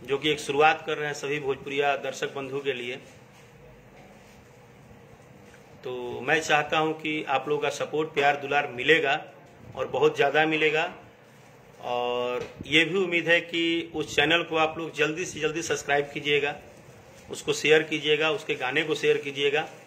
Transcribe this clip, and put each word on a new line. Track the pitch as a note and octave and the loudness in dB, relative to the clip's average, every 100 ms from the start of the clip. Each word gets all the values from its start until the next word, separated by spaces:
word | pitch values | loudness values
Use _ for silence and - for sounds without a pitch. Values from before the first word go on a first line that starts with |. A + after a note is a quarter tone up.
जो | B2 C#3 | -2 -2
कि | D3+ | 0
एक | D3 | -2
शुरुआत | - C#3 D#3 D#3+ - | -2 4 4 4 -2
कर | D3+ | -4
रहे | D3+ | -4
हैं | |
सभी | C#3+ C#3+ D3 | -4 -4 -4
भोजपुरिया | C3+ C3+ - C#3 C#3+ C#3 | -2 -4 -4 -2 0 0
दर्शक | C3+ B2+ D3 | -4 -6 -6
बंधु | C3 C#3 C#3 | -6 -6 -6
के | C#3 | -4
लिए। | B2+ A#2+ B2 - - - - - - - - - - - - - - - - - - - - - - - - - - - - | -4 -6 -10 -14 -20 -20 -20 -20 -20 -20 -20 -20 -20 -20 -20 -20 -20 -20 -20 -20 -20 -20 -20 -20 -20 -20 -20 -20 -20 -20 -16
तो | C3 B2 A#2+ A#2+ | -10 -8 -8 -8
मैं | B2 D#3 | 0 0
चाहता | D#3 D3+ D3+ D#3+ | 4 2 2 0
हूं | D#3 | 0
कि | D#3 D#3 D3+ | -2 -4 -4
आप | - E3+ D#3 | 0 -2 0
लोगों | D3 | 0
का | C#3+ | 0
सपोर्ट, | C3+ B2+ D3 D#3 | -2 -4 -2 -2
प्यार, | D3 C#3+ C#3+ | 2 2 2
दुलार | C#3 C#3+ C#3+ | 0 0 0
मिलेगा | A#2+ C3 D#3+ C#3 D3+ - - - - - - | -4 4 4 4 -2 -4 -18 -20 -20 -16 -6
और | B2+ | -4
बहुत | B2+ D3+ D#3 | 2 2 4
ज़्यादा | C#3 C#3+ D#3 | 2 4 2
मिलेगा। | D#3 D#3 D3+ F3 - - - - - - - - - | 2 2 2 -2 -6 -20 -20 -20 -20 -20 -20 -20 -14
और | B2 B2 B2 B2 B2 B2 A#2 - C3 | -4 -2 0 -2 -2 -4 -8 -12 2
ये | D3 | 4
भी | D#3+ F#3 | 4 2
उम्मीद | F3+ E3+ D#3+ | 0 0 2
है | E3+ | 2
कि | E3+ E3+ E3 E3+ E3 | 2 -2 0 0 -4
उस | D#3 D3+ - | -6 -4 2
channel | D3 E3+ | 4 2
को | E3 D#3+ | 2 0
आप | D#3+ D#3+ | 0 0
लोग | D#3+ | -10
जल्दी | C#3 D3+ D#3 | -2 -2 0
से | F3 D3+ | -6 -4
जल्दी | D3+ D#3 | -4 -4
subscribe | D#3 D3 - C#3+ C#3+ | -4 -6 0 0 0
कीजिएगा, | D3+ C#3+ D3 C#3+ D3 - - - - - - - | -6 0 0 0 -4 -14 -20 -20 -20 -20 -20 -16
उसको | C3+ - | -12 -4
share | C#3+ C#3+ D#3 | -2 6 6
कीजिएगा, | D#3 D3+ C#3+ D3+ D#3+ | 6 -2 2 2 2
उसके | D3 - | 0 -4
गाने | C#3+ B2+ C#3 | -4 -2 0
को | D#3+ | 0
share | D3 D3+ D3 | 0 2 2
कीजिएगा। | C#3+ C#3 C#3+ C#3+ D#3+ - | 0 0 2 2 -2 -10